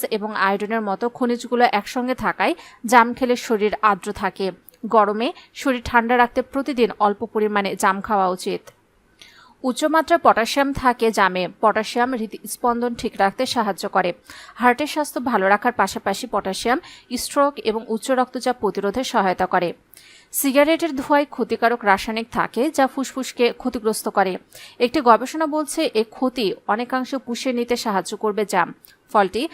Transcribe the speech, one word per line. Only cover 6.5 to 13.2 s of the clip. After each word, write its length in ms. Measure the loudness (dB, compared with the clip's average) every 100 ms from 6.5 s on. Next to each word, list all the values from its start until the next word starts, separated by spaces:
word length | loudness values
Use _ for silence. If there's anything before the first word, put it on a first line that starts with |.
| -6 -4 0 0 2
অল্প 220 | 0 -2 -4
পরিমাণে 440 | -2 0 0 -2 0
জাম 200 | 0 0
খাওয়া 280 | 0 0 0
উচিত। 340 | -2 -6 -8 -10 _ _ _ _ _ -20 -20 _ _
উচ্চমাত্রার 560 | -6 -2 0 2 2 4
পটাশিয়াম 460 | 6 4 2 0 0
থাকে 340 | 0 0 2 0
জামে। 380 | 2 2 2 -4 0
পটাশিয়াম 500 | 2 2 -2 -2 -2
হৃদস্পন্দন 800 | -2 -8 -10 -14 -4 -2 0 -2
ঠিক 180 | -4 -6
রাখতে 240 | 0